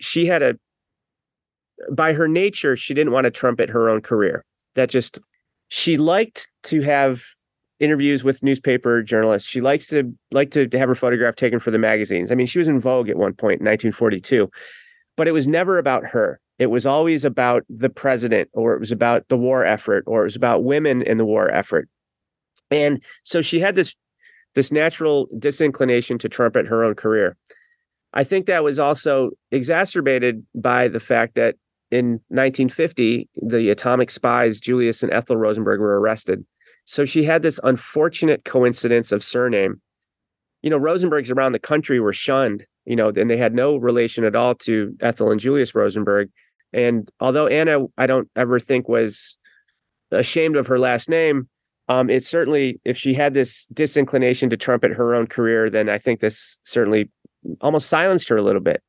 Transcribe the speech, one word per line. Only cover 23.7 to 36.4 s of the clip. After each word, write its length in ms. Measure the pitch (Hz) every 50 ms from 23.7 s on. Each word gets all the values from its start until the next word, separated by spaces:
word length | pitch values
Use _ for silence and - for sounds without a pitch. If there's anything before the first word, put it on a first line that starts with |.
| 185
this, 200 | 190 175 - - _ _ _ _ _ _ _ _ _ _ _ _
this 180 | 139 135 - 147
natural 560 | 151 156 165 160 - 160 156 147 143 131 - - 113
disinclination 800 | 110 147 139 - 160 147 127 - 135 127 123 120 117 - 123 117
to 80 | -
trumpet 400 | 107 - - 123 113 - 123 76
her 160 | - 113 113 117
own 120 | 110 104
career. 420 | - - 110 110 107 98 87 - - _ - - _ _ _ _ _ _ _ _ _ _ _ -
I 80 | - 139
think 220 | - 196 190 185
that 180 | 196 185 170 151
was 140 | 147 139
also 540 | 147 143 143 147 - - 156 139 135 131 117 - - _ _
exacerbated 960 | - 139 123 123 165 170 196 202 - 185 143 135 131 127 120 123 117 110 - _ -
by 340 | 120 - 127 123 123 123
the 120 | 123 - 113
fact 340 | - - 123 117 113 113 -
that 220 | 117 113 110 - - _ _ _ _ _ _
in 300 | 120 123 123 120 117 113 - _
nineteen 400 | - 131 131 135 131 - 135 127
fifty, 580 | - - 160 156 - - 120 113 117 117 - - _
the 360 | - - 113 117 117 117 101
atomic 400 | 104 - - 123 123 127 123 -
spies, 480 | - - - 123 120 123 123 113 110 107
Julius 420 | - 120 123 127 120 113 110 -
and 100 | - -
Ethel 240 | - 113 113 - 123
Rosenberg, 440 | 113 110 107 107 113 107 104 104 98
were 200 | 107 104 101 101
arrested. 460 | 104 110 110 110 - - 92 101